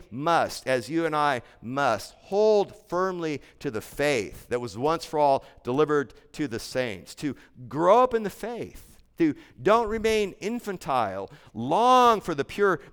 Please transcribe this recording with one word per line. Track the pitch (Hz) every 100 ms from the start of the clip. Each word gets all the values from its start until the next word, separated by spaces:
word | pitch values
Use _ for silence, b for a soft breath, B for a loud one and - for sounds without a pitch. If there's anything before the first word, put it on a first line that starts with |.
| -
must, | 117 160 160 104 - 131
as | 127 120
you | 165 165
and | 151
I | 147 120 b b
must, | 113 135 135 104 -
hold | - - 196 214 208 190 - -
firmly | 175 190 180 160 139 b -
to | 143
the | 107
faith | - - 147 123 85 - -
that | 123
was | 120 101
once | 147 165
for | - 156
all | 143 135 B B
delivered | 120 135 151 147 123 b _
to | - 143
the | 107
saints, | - 127 123 90 - -
to | 143 B B - 120
grow | 135 175 233
up | 254
in | 226
the | 202
faith, | - 214 226 123 - - - _ -
to | 160 B B -
don't | 135 233 214
remain | 226 220 220 196 -
infantile, | 196 240 208 180 160 127 104 95 95 147 B
long | - 127 180 247 254 240 208
for | - 143
the |
pure | 131 - 196 165 B